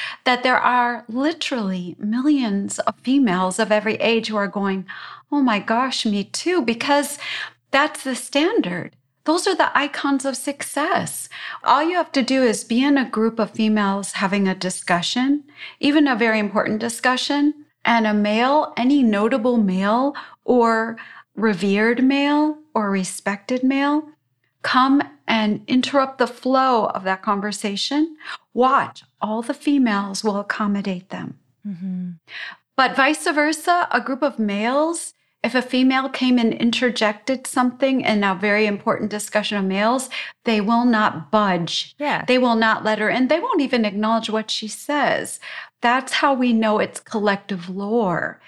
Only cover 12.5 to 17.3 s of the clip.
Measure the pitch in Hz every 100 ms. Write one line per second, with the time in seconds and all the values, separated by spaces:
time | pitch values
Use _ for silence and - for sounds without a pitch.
12.5 | 196 - 233 277 277 247 214 220 226 208
13.5 | - 214 214 202 196 196 - 196 202 196
14.5 | 185 185 - - 175 175 247 262 294 -
15.5 | - - - 285 294 285 233 233 220 208
16.5 | 202 - 214 233 - 254 254 -